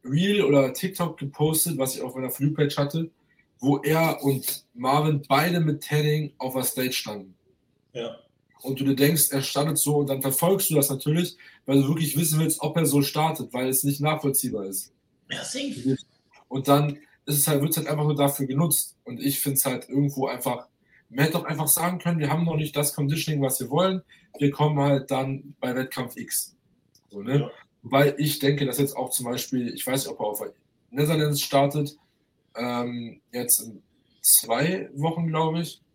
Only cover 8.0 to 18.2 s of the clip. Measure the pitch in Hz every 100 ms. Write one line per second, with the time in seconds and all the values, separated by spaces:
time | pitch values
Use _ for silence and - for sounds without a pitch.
8 | 117 113 _ _ _ _ 131 135 139 131
9 | 143 160 - 135 135 139 151 147 147 147
10 | 139 135 135 131 175 196 - 156 139 139
11 | 151 160 175 - - - - 139 135 165
12 | 151 147 160 156 156 - 151 170 147 143
13 | 139 151 160 - - 123 131 131 143 139
14 | 147 156 143 131 123 107 95 95 - _
15 | _ _ _ - - 262 285 - 131 -
16 | - _ _ _ _ 131 139 143 147 143
17 | _ _ - 147 160 143 151 - 156 151
18 | 151 143